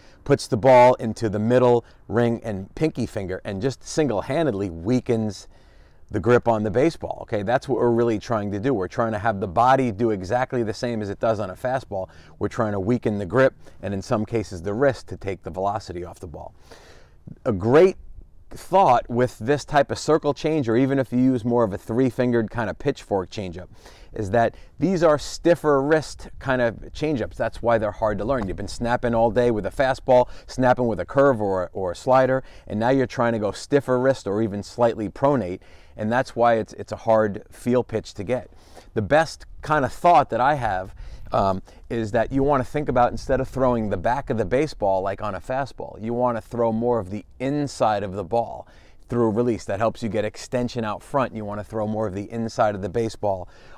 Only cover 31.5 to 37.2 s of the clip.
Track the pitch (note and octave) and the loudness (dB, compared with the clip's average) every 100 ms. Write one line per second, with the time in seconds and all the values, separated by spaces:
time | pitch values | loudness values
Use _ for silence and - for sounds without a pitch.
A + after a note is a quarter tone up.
31.5 | F#2 F2 G#2 F#2 E2+ C3 C3 C3 C3 - | -2 -4 -4 -6 -4 2 4 4 2 -4
32.5 | - - G#2+ A#2 C3+ B2 - A#2 A2+ G#2 | -16 -8 -2 2 2 2 0 0 0 -2
33.5 | - - C#3+ - B2+ C3 C3 G2+ G#2 A2+ | -6 0 0 2 2 2 0 -2 -2 -2
34.5 | G2+ G2 - A#2+ A2 G2+ - C#3 C#3 F2+ | -4 -8 0 0 0 -6 -2 0 2 -2
35.5 | F#2 - - - - G#2+ A#2+ C3+ A#2 A#2 | -8 -12 -20 -18 -8 -2 -2 -2 2 4
36.5 | A2+ G2+ - G2+ G#2 A2+ A2 | 4 0 -10 -12 -6 2 4